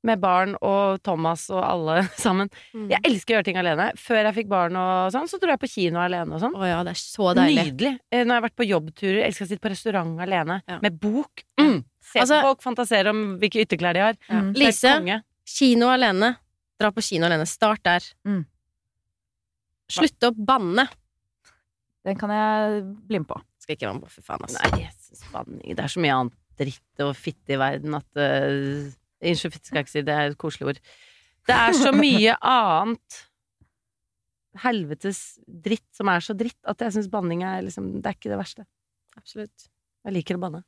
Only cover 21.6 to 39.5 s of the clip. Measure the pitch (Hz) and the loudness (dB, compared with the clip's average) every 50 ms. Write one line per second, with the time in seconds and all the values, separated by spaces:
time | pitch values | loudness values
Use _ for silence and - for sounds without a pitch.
21.6 | _ _ _ _ _ _ _ _ _ 185 196 196 220 202 208 214 214 214 214 214 | _ _ _ _ _ _ _ _ _ -8 -6 -4 -4 -4 -2 0 0 0 0 0
22.6 | 214 214 214 208 196 190 202 214 - - 220 185 156 - - - - _ _ _ | 0 0 -2 -2 -4 -8 -14 -16 -8 -6 -4 -4 -4 -6 -10 -14 -14 _ _ _
23.6 | - - 156 - - 104 98 - - - - - _ - - - - - 127 - | -12 -12 -10 -6 -6 -6 -6 -8 -12 -16 -20 -20 _ -10 -10 -10 -8 -10 -8 -2
24.6 | - - - - - - - _ - - _ - - - - - - - - - | -2 0 0 0 -4 -6 -16 _ -20 -20 _ -20 -20 -14 -12 -12 -12 -12 -14 -16
25.6 | - - 87 - - 139 - 180 170 147 135 131 127 120 _ _ _ _ _ _ | -12 -10 -8 -6 -6 -4 -2 0 0 2 2 2 0 -2 _ _ _ _ _ _
26.6 | 143 135 127 - _ _ _ - 143 143 139 - - 170 151 _ _ - 139 135 | -8 -8 -8 -12 _ _ _ -4 -4 -4 -4 -6 -8 -10 -10 _ _ -4 -2 0
27.6 | 135 135 143 139 143 151 151 147 135 _ _ 147 143 139 139 139 139 139 139 139 | 0 0 -2 -4 -6 -6 -6 -8 -8 _ _ -2 0 0 2 0 0 0 -2 -2
28.6 | 139 139 139 147 143 143 135 _ _ _ _ _ - 170 175 151 - 147 - - | -4 -4 -6 -6 -8 -12 -16 _ _ _ _ _ -2 -2 -2 0 -2 -8 -10 -10
29.6 | _ - - 151 139 - - 151 143 147 147 151 147 143 147 _ - 160 - - | _ -6 -4 -4 -4 -4 -6 -4 -2 0 0 0 0 -2 -4 _ -8 -8 -8 -6
30.6 | 139 139 139 - _ - - _ - _ _ _ _ _ _ _ _ - 247 247 | -6 -6 -6 -6 _ -20 -20 _ -20 _ _ _ _ _ _ _ _ 0 2 4
31.6 | 233 226 359 285 277 277 269 285 294 285 254 220 214 220 233 - - - 262 247 | 4 4 4 4 4 6 6 6 6 6 6 6 6 4 4 4 2 2 4 4
32.6 | 220 190 160 156 190 220 233 - _ _ - - - _ _ _ _ _ _ _ | 4 4 2 2 2 0 -4 -6 _ _ -20 -20 -20 _ _ _ _ _ _ _
33.6 | _ _ _ _ _ _ _ _ _ _ _ _ _ _ _ _ _ _ _ 196 | _ _ _ _ _ _ _ _ _ _ _ _ _ _ _ _ _ _ _ -4
34.6 | - 254 233 214 170 147 151 - - 196 190 - - - - _ _ - - 170 | -2 -2 0 0 -2 -4 -8 -6 -6 -8 -8 -8 -12 -16 -20 _ _ -20 -20 -10
35.6 | 160 202 220 - _ _ _ - 208 202 180 175 165 - 214 190 226 240 - _ | -2 -2 -2 -2 _ _ _ -4 0 2 2 2 0 -4 -6 -4 -4 -6 -6 _
36.6 | _ - 208 _ 240 233 185 214 208 190 202 208 180 170 170 170 180 190 190 185 | _ -8 -6 _ -4 -2 -2 -2 -4 -2 -4 -4 -2 -2 -2 -2 -4 -4 -6 -6
37.6 | 185 190 180 - 196 185 190 196 - - 196 _ - 214 202 196 196 - - - | -8 -8 -10 -8 -8 -8 -8 -6 -6 -6 -8 _ -8 -8 -6 -6 -8 -10 -12 -20
38.6 | 202 _ _ _ _ _ _ _ _ _ _ - _ - - 226 214 208 | -20 _ _ _ _ _ _ _ _ _ _ -20 _ -20 -16 -16 -16 -16